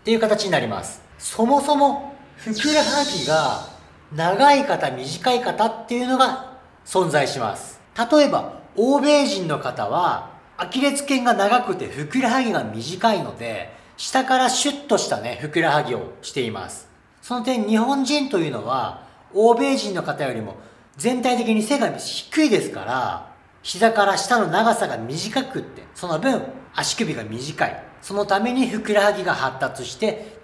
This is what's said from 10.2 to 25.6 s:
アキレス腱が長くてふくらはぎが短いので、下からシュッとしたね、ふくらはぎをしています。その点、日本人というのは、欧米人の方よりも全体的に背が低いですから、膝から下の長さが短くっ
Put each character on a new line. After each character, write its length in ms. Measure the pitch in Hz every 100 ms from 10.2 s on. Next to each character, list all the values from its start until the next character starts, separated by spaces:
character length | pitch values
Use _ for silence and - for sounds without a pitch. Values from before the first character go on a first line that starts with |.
| - - - -
ア 100 | 175
キ 140 | 262
レ 140 | 277 277
ス 100 | 285
腱 180 | 262
が 100 | 240
長 280 | 196 202 247
く 140 | - 175
て 120 | 104
ふ 200 | 139 147
く 140 | 262
ら 100 | 247
は 100 | 262
ぎ 100 | 233
が 120 | 165
短 500 | 110 107 131 185 226
い 100 | 196
の 140 | 120 -
で、 400 | 117 104 85 - - -
下 280 | - 262
か 140 | 262 262
ら 120 | 247
シ 200 | 254 294
ュ 20 |
ッ 160 | 285 -
と 100 | 196
し 120 | -
た 100 | 113
ね、 160 | 117 107
ふ 80 | 147
く 120 | 165
ら 100 | 165
は 120 | 147
ぎ 100 | 123 113
を 180 | 90 -
し 100 | -
て 100 | 143
い 100 | 117
ま 180 | 101 90
す。 200 | - - _ _ _
そ 160 | - 247
の 80 | 226
点、 200 | 240 208
日 120 | 220
本 260 | 240 277
人 260 | 269 294 269
と 100 | 185
い 100 | 156
う 20 |
の 140 | 117 107
は、 420 | 131 101 - - - -
欧 220 | 196 226 233
米 220 | 277 262
人 160 | 208
の 100 | 180
方 220 | 156 139 139
よ 80 |
り 80 | 117
も 140 | 101 95 - - _ -
全 240 | 220 247
体 160 | 247 233
的 160 | 226
に 80 | 220
背 160 | 214 277
が 140 | 170 -
低 480 | - - - 311 302
い 40 |
で 120 | 180
す 100 | -
か 140 | 101 98
ら、 440 | 127 107 82 - - _ _
膝 300 | - 180 226
か 140 | 220 196
ら 120 | 180
下 220 | - 240
の 80 | 175
長 260 | 180 226
さ 140 | 220 165
が 100 | 113
短 460 | 117 156 214 262
く 160 | -
っ 20 | 156